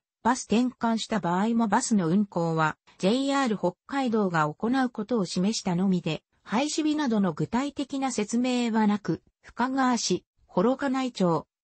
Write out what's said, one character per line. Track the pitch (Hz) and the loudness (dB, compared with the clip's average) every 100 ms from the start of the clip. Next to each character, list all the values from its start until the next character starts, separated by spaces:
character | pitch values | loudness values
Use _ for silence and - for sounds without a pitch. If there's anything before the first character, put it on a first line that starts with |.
| _ _ | _ _
バ | - - | -2 -2
ス | |
転 | - 208 254 | 0 0 0
換 | - 233 226 | -2 -2 -2
し | - | -2
た | 220 | -2
場 | 170 175 | 0 0
合 | 214 | 0
も | 233 226 | 2 2
バ | 208 | 0
ス | - 208 | 2 2
の | 165 | 4
運 | 190 208 | 2 2
行 | - 170 160 | -2 -2 2
は、 | 156 - _ _ | 0 -2 _ _
ジ | 185 | 0
ェ | |
イ | 247 277 | 0 0
ア | 277 | 0
ー | 262 | 0
ル | 202 | 0
北 | 180 - - | -2 -4 -6
海 | 277 262 | -4 0
道 | 220 196 | 0 0
が | 170 151 | 0 0
行 | 147 220 262 | -2 -2 0
う | 254 | 0
こ | - 214 | -4 -4
と | 240 | -2
を | 180 | -2
示 | - 185 220 | 0 0 0
し | |
た | - 175 | -2 0
の | 196 | 2
み | 180 | 0
で、 | 165 151 - _ | -2 -6 -10 _
廃 | - 208 294 | -4 -2 0
止 | 311 | 0
日 | 311 302 | 0 0
な | 285 | 0
ど | 220 | 2
の | 196 | 0
具 | 160 156 | -2 -2
体 | 233 285 | -2 -2
的 | - 277 269 | -6 -6 -4
な | 269 | -4
説 | 240 208 233 | -2 -2 -2
明 | 254 247 240 | 0 0 0
は | 220 214 | 2 2
な | 208 | 2
く、 | - 165 - _ | -2 -6 -6 _
深 | - - 247 | -20 -4 -2
川 | 269 254 240 | 0 2 2
市、 | - 180 - _ _ | 0 -2 -4 _ _
幌 | - 214 262 | 0 2 2
加 | 285 | -2
内 | 262 262 | -2 -4
町、 | - 185 160 - _ | 0 0 0 -2 _